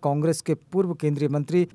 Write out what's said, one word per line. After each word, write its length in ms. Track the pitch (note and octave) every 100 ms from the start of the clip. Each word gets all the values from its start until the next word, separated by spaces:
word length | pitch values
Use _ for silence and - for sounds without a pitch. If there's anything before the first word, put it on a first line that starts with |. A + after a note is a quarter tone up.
कांग्रेस 380 | C#3+ D3 D#3+ D#3+
के 120 | -
पूर्व 400 | D3+ - F#3 F#3 E3+
केंद्रीय 340 | D3+ C#3+ D3
मंत्री 380 | D3 D3 F3 F3